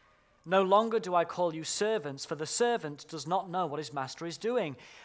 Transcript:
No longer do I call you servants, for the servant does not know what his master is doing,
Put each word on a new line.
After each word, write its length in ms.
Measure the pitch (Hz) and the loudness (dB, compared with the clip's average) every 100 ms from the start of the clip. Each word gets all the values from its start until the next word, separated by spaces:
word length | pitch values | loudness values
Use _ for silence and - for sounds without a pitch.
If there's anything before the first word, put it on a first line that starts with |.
| _ _ _ _ - | _ _ _ _ 2
No 160 | 185 | 4
longer 380 | 190 196 226 226 | 6 6 6 2
do 160 | 180 175 | 2 2
I 80 | |
call 280 | 170 - 175 | 2 2 -2
you 120 | 160 | -2
servants, 600 | 156 - 208 220 147 135 | -4 -2 0 0 -2 -8
for 120 | - 151 | -8 -6
the 100 | 156 | -4
servant 600 | - 240 233 160 143 - | 0 2 2 -2 -10 -12
does 180 | 160 139 | -10 -2
not 240 | 185 190 | -2 -2
know 160 | 175 170 | -2 -2
what 120 | 147 | -4
his 140 | 147 | -6
master 340 | 147 131 - 170 | -6 -6 -6 -10
is 120 | 160 | -6
doing, 380 | 220 247 170 127 - - | -2 0 -2 -6 -14 -20